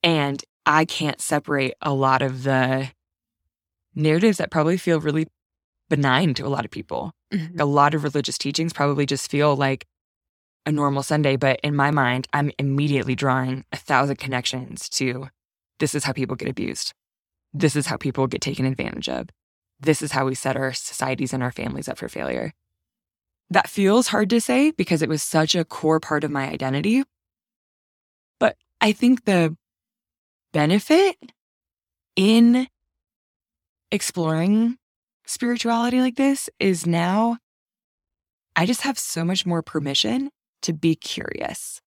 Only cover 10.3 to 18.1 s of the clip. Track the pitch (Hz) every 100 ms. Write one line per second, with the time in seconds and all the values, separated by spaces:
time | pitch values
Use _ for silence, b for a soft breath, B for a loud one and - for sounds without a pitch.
10.3 | _ _ _ - 151 143 139 139 151 143
11.3 | 135 135 127 147 147 139 147 127 127 131
12.3 | 143 147 - 143 135 147 139 123 127 139
13.3 | 131 127 131 - - - 135 139 139 135
14.3 | 131 123 127 127 - - - 131 127 135
15.3 | _ _ _ _ _ 147 151 139 135 127
16.3 | 131 - 131 - - - - _ _ _
17.3 | _ _ 147 151 147 135 131 139